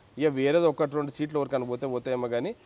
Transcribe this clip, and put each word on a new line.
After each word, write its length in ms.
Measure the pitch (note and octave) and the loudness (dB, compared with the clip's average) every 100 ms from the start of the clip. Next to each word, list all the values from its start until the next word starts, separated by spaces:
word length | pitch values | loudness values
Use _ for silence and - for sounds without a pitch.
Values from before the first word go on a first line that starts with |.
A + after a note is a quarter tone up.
| _ - | _ -2
ఇక 80 | D3+ | 0
వేరేది 400 | C3+ C#3 E3+ E3 | 2 4 4 4
ఒకటి 300 | C#3+ D3 D3 | 2 0 0
రెండు 140 | C#3+ | -4
సీట్లు 280 | - D3+ D3 | -4 -4 -2
ఎవరికైనా 260 | C3+ C3+ | -2 -2
పోతే 220 | B2 B2 C#3 | -2 -4 -4
పోతాయేమో 420 | B2 C3 B2 B2 | -4 -2 -2 0
కానీ 260 | A#2+ E3 A#3+ | -2 -2 -8